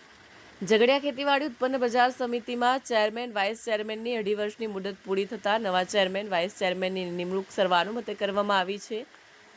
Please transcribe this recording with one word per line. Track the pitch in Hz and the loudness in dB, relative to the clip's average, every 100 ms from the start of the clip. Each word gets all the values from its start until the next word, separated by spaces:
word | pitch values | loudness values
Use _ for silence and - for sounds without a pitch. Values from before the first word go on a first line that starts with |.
| - - - - - - | -20 -20 -20 -20 -20 -12
ઝઘડિયા | 180 220 240 277 | 2 4 6 4
ખેતીવાડી | 285 247 285 277 302 | 0 -2 2 2 0
ઉત્પન્ન | 233 254 262 | -2 -2 0
બજાર | 240 233 247 | 0 4 2
સમિતિમાં | 254 247 240 226 240 240 262 | 2 -2 -4 -4 0 2 2
ચેરમેન, | - 233 214 226 247 | 0 2 2 0 -6
વાઇસ | 208 196 226 - | -2 -2 -2 -4
ચેરમેનની | 214 214 220 226 240 | -2 -2 -6 -4 -2
અઢી | 202 208 | 0 0
વર્ષની | 208 208 220 | -2 -4 -6
મુદત | 196 190 190 - | -4 -6 -8 -4
પૂરી | 190 196 | -2 -2
થતા | 220 202 220 | -4 0 0
નવા | 214 185 | 2 0
ચેરમેન, | 185 208 190 190 208 | 2 2 2 0 -2
વાઇસ | 185 180 - | 0 0 0
ચેરમેનની | 185 180 185 190 180 | -2 0 -2 -2 -4
નિમણૂક | 175 175 190 196 | -4 -2 -4 -4
સર્વાનુમતે | - 190 175 175 233 226 | 0 4 4 2 -4 -6
કરવામાં | 208 202 202 208 202 | -4 -2 0 2 2
આવી | 185 208 | 0 -4
છે. | - 220 262 - - - - | -6 -10 -10 -18 -20 -20 -20